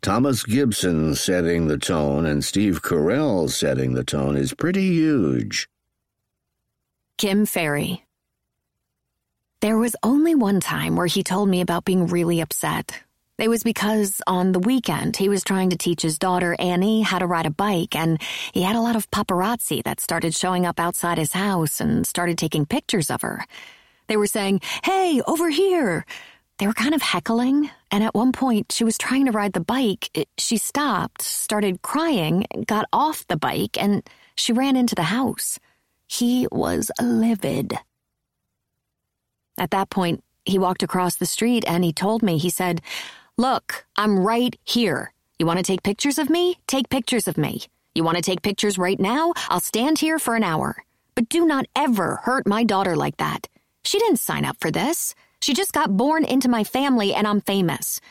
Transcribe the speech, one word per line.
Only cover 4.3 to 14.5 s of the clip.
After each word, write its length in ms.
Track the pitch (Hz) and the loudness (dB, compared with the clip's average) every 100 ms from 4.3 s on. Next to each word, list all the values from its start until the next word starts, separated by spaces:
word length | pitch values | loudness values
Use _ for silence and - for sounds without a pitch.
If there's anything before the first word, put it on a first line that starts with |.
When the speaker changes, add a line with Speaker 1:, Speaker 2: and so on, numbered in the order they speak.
| - | 0
Speaker 1:
is 160 | 131 | -2
pretty 400 | - 160 190 190 | -2 -2 0 2
huge. 800 | 170 156 143 80 64 58 - - _ _ _ _ _ _ _ _ _ _ _ _ _ _ - | 2 2 2 2 0 -2 -6 -8 _ _ _ _ _ _ _ _ _ _ _ _ _ _ -4
Speaker 2:
Kim 300 | 208 196 208 | 0 2 2
Ferry. 580 | - 160 147 156 180 _ _ _ _ _ _ _ _ _ _ _ _ _ _ _ _ | 0 0 -2 -2 -6 _ _ _ _ _ _ _ _ _ _ _ _ _ _ _ _
There 160 | 208 220 | 0 2
was 180 | 233 - | 0 0
only 320 | 208 285 320 | 2 4 4
one 240 | 320 208 196 | 4 4 2
time 380 | - 156 156 165 | 0 -4 0 0
where 100 | 175 | 2
he 160 | 196 | 0
told 280 | - 185 202 | 0 0 2
me 100 | 180 | 2
about 240 | 180 175 | 0 -2
being 220 | - 185 170 | 2 2 2
really 340 | 175 170 170 | 0 2 0
upset. 600 | 160 - 156 160 - - _ _ _ - | -2 -4 -4 -4 -6 -14 _ _ _ -4
It 120 | 226 | 0
was 140 | 233 | 0
because 600 | 233 - 202 220 202 - - | 0 0 0 2 0 -2 -2
on 260 | 180 185 | 0 2